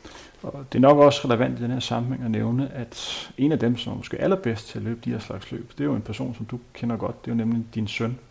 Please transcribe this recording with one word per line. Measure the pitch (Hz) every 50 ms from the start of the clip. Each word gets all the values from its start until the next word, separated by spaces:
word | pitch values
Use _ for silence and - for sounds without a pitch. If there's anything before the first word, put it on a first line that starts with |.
| - - - - - - - - -
Og | - - 143 139 131
det | -
er | 123
nok | 127 139 147
også | 143 143 143 135 - -
relevant | 135 120 110 127 131 123 120
i | 120
den | 117
her | 127 127
sammenhæng | - - 123 120 120 123 131 123 123
at | 113
nævne, | 110 107 110 113 120 127 139 135 143
at | 135 117 - - - - - - - - - -
en | - 131 147
af | 156 -
dem, | - 117 123
som | 120 - 113 107
er |
måske | - - - - -
allerbedst | - 175 196 190 - 120 110 104 -
til | - - -
at | 104
løbe | 110 117 117 -
de | 123
her | 120 110
slags | - - 110 104 - -
løb, | - 117 117 -
det | - -
er | 139
jo | 147 127
en | 107
person, | 107 - 104 - 131 131 117
som | 107 113
du | - 127 117 - - -
kender | - 120 117 117
godt. | 101 98 - - - -
Det | 120
er | 117
jo |
nemlig | 117 110 113 117 113 110 110 -
din | 113 107
søn. | 104 - - 117 117 127 131 - -